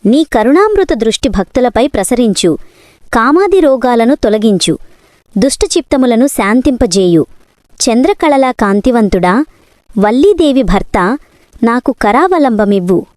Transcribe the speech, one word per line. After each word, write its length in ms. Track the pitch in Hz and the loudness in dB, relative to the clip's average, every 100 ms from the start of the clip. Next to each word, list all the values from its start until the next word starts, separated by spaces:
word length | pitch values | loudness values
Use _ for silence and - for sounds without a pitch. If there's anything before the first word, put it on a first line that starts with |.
| 202 | 2
నీ 180 | 262 | 0
కరుణామృత 640 | 320 240 220 302 427 403 381 | 0 0 2 2 2 0 -2
దృష్టి 360 | 285 226 214 269 | -2 -2 -2 -4
భక్తులపై 580 | 190 190 - 247 220 285 | -4 -4 -2 -2 0 -2
ప్రసరించు, 680 | - 185 240 240 185 180 160 - _ _ _ - | -2 -4 -2 0 0 -2 -2 -8 _ _ _ -6
కామాది 460 | 233 233 311 392 381 | -2 2 2 2 2
రోగాలను 560 | 311 269 247 240 226 294 | 2 0 0 0 0 0
తొలగించు, 600 | 233 214 220 190 - 160 - - _ _ _ - | 0 0 0 0 -2 -4 -8 -20 _ _ _ -2
దుష్టచిత్తములను 880 | 247 - 392 - 277 277 254 226 277 | -2 -2 -4 -4 -2 -2 0 2 0
శాంతింపజేయు, 1000 | - 202 233 262 247 240 180 185 170 - - _ _ _ | -2 -2 0 0 0 0 0 0 0 -2 -8 _ _ _
చంద్రకళలా 800 | - - 233 269 - 330 277 262 | -6 -2 0 0 0 0 0 0
కాంతివంతుడా, 920 | 247 208 202 233 240 208 190 175 202 311 _ _ _ _ 220 | -2 -2 0 0 0 0 0 0 0 -4 _ _ _ _ -2
వల్లీదేవి 640 | 202 240 359 359 311 269 | 0 2 2 2 2 2
భర్త, 540 | 214 190 - 214 185 277 _ _ _ - | 0 0 -2 -2 -2 -4 _ _ _ -4
నాకు 280 | 233 240 - | -2 0 -2
కరావలంబమివ్వు. 1120 | 247 214 226 359 349 277 214 208 202 180 180 - | -2 0 2 2 0 0 0 0 0 0 -2 -2